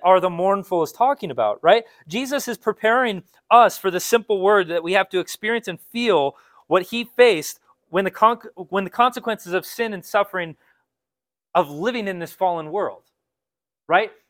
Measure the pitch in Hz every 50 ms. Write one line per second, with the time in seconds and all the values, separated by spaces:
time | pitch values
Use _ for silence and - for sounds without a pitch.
0 | - 180 185 185 170 185 175 170 185 196 196 196 185 - 185 170 156 135 - -
1 | 240 269 285 - 240 160 127 120 110 104 104 - - 165 214 233 226 - _ _
2 | _ 156 165 240 277 254 285 269 - 240 220 - - 220 208 - - 220 233 262
3 | 254 226 196 175 - _ _ _ _ - 226 240 226 190 - - - 190 175 180
4 | - - 233 233 - - 208 190 185 202 214 202 180 156 170 170 165 170 190 208
5 | 196 - 190 180 170 - - - 214 214 233 226 - 196 170 - - - - 240
6 | 240 226 185 151 139 139 - _ _ _ _ _ _ - 165 185 180 - 233 233
7 | 233 - _ 240 247 233 190 151 147 - - - _ _ _ _ _ _ 160 185
8 | 196 185 - - 214 226 240 233 - - - 185 180 - 180 196 196 180 - -
9 | 240 254 - 262 - 233 214 - - 175 175 180 - - - - 233 220 208 180
10 | - - - 202 202 - - 185 170 165 151 _ _ _ _ _ _ _ _ _
11 | _ _ _ _ _ _ _ _ _ _ - 175 165 143 147 151 185 247 240 240
12 | 208 196 185 175 165 - - - 190 180 175 165 156 151 165 208 180 113 95 87
13 | _ _ _ _ _ _ _ _ _ _ _ _ _ _ _ _ _ - 165 190
14 | 220 - - _ _ _